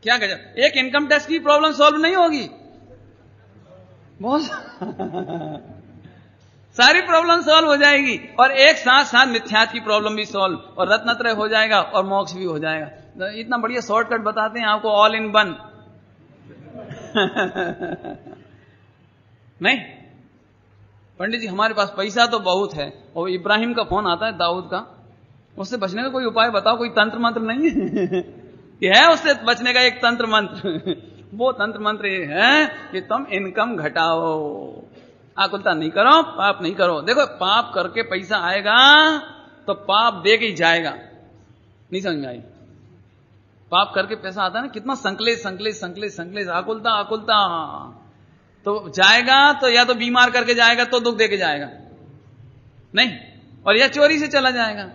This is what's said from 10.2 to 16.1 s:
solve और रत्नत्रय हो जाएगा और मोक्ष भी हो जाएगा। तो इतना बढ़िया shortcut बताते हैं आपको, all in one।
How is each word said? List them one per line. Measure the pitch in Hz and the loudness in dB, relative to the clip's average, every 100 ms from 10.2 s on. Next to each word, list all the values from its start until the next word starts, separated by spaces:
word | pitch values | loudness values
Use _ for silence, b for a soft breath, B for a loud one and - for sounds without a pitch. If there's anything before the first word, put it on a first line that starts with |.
solve | 208 202 190 156 - - | -6 -2 -2 -2 -10 -6
और | 175 | 0
रत्नत्रय | 220 226 233 233 | 0 0 -2 -2
हो | 214 214 | -2 0
जाएगा | 220 220 214 | 0 2 2
और | 170 202 196 | 2 -2 0
मोक्ष | 196 180 | -2 -4
भी | 180 | -6
हो | 185 156 | -6 -4
जाएगा। | 156 156 151 | -4 -6 -8
तो | - - - 185 214 | -14 -20 -12 -10 -10
इतना | 226 240 | -6 -4
बढ़िया | 220 247 | -4 -6
shortcut | 208 214 226 233 | -2 -2 0 -2
बताते | 214 214 214 226 | -4 -4 -4 -2
हैं | 220 | -2
आपको, | 214 214 208 | 0 0 4
all | 214 | 4
in | 220 220 | 2 0
one। | 208 202 151 - - - - _ | 2 2 -4 -16 -20 -20 -20 _